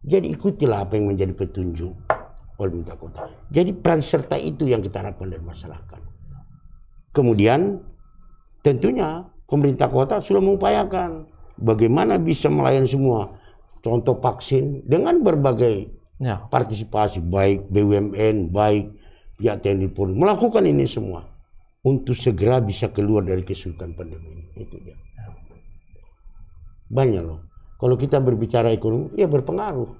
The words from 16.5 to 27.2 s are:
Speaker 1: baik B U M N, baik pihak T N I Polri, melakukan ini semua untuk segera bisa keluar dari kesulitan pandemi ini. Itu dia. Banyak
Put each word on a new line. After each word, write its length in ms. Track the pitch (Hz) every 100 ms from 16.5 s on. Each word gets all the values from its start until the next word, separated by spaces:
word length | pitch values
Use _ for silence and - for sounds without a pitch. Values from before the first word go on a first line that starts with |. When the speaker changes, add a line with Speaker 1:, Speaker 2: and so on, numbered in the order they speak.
| 127 110 107 110 107 104 90
Speaker 1:
baik 480 | 85 95 98 101 87
B 160 | 95
U 80 | 104
M 240 | 101 101 98
N, 320 | 110 107 85
baik 400 | 95 107 104 104 - - - - -
pihak 240 | 107 101
T 80 | 98
N 160 | 98
I 80 | 95
Polri, 240 | - 98 95
melakukan 480 | 185 185 226 220
ini 240 | 185 143 131
semua 400 | - 104 87 - - - - - _
untuk 320 | 131 135 - 120
segera 400 | - 98 104 127
bisa 320 | 107 98 107
keluar 320 | - 104 107
dari 240 | 92 92
kesulitan 480 | 90 92 92 78 87
pandemi 400 | 82 82 80 80
ini. 120 | 82 80 -
Itu 240 | 101 -
dia. 160 | 87 - - - 104 - - - - - _ - - _ - - - - - - -
Banyak 320 | 117 131 98